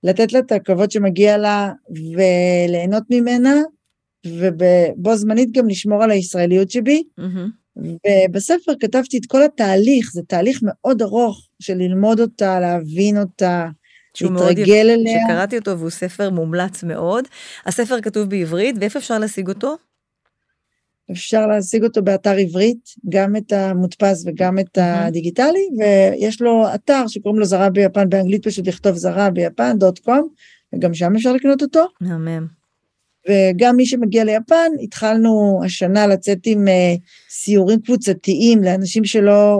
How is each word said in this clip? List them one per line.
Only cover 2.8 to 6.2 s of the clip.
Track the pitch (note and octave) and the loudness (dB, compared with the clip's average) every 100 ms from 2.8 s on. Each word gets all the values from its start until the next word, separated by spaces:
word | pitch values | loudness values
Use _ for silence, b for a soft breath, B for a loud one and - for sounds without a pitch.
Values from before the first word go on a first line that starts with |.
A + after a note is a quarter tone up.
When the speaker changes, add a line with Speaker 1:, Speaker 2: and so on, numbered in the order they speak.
| F3+ G#3 A3 | -2 -4 0
Speaker 1:
ממנה, | A#3+ A#3+ A#3+ B3 C#4+ D#4 _ _ _ _ _ F3 | 0 0 2 2 2 0 _ _ _ _ _ -14
ובו | E3+ F#3 E3 F3+ F3+ E3+ - F3+ A3+ | -4 -4 0 2 4 2 -2 -2 0
זמנית | G#3+ A3 B3+ | 0 0 0
גם | B3+ A3+ | 0 0
לשמור | F#3 G#3 G#3 | -2 -2 0
על | A3 | 2
הישראליות | G3+ | 0